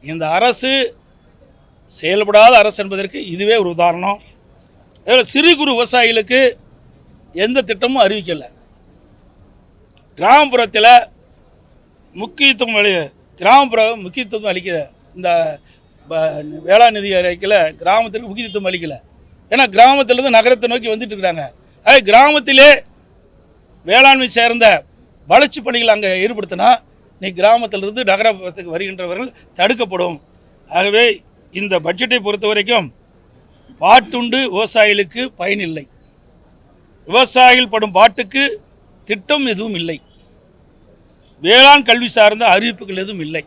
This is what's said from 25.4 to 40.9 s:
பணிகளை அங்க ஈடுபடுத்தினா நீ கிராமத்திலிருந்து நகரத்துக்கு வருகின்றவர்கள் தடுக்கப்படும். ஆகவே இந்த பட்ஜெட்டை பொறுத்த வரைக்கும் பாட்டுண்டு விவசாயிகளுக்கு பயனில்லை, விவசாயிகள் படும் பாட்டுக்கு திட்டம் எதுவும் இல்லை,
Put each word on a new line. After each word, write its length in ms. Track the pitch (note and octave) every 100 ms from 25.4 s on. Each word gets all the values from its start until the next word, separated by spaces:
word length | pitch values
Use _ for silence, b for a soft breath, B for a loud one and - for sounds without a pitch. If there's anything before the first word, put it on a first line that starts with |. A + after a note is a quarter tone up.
| C#4+ - A#3+
பணிகளை 260 | A#3+ A#3 G#3+
அங்க 140 | G3+ F#3
ஈடுபடுத்தினா 460 | G3 A3+ F#3+ F3+ G#3 B3+ _ _ _ _
நீ 60 | F#3+ F3
கிராமத்திலிருந்து 640 | G3 A#3 A3+ G3 G3 G#3+ B3
நகரத்துக்கு 600 | F#3+ A3 G3+ F#3 F3 F3 E3
வருகின்றவர்கள் 540 | G3 F#3+ F3+ F3+ B3+ b b -
தடுக்கப்படும். 580 | A3+ A#3 A3+ F3+ F3 D#3 _ _ _ _ _
ஆகவே 340 | D#3+ G3 G#3 A#3+ E4+ _ _ _
இந்த 220 | F3+ G3+ F#3 D#3+
பட்ஜெட்டை 340 | F3+ B3 B3 G3+
பொறுத்த 200 | G#3 G#3
வரைக்கும் 360 | G#3+ G3+ A#3 D#3 _ _ _ _ _ _ _ _ -
பாட்டுண்டு 580 | E3 A#3+ G#3+ B3 A#3+ B3 C4
விவசாயிகளுக்கு 680 | F#3 A3 A#3 G#3+ G3+ F#3+ A#3 B3+ _
பயனில்லை, 440 | F3+ G3+ F3+ D#3 C#3 _ _ _ _ _ _ _ _ _ _ _ -
விவசாயிகள் 640 | G3+ B3+ B3 B3+ B3 B3
படும் 220 | A3 G#3+ F#3
பாட்டுக்கு 460 | A3+ F#3+ A3 C4+ C#4 G#4+ _ _ _ _ -
திட்டம் 380 | G#3 - D4 C4+
எதுவும் 240 | G3 A3 F#3+
இல்லை, 180 | E3 D#3 _ _ _ _ _ _ _ _ _